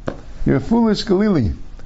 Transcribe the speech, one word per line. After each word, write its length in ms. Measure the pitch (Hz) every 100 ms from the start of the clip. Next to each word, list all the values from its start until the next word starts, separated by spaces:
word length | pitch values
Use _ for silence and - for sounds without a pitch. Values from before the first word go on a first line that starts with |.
| - - - - -
you're 100 | 139
a 40 |
foolish 440 | - 233 226 202
Galili. 500 | - 185 214 170 101 73 - -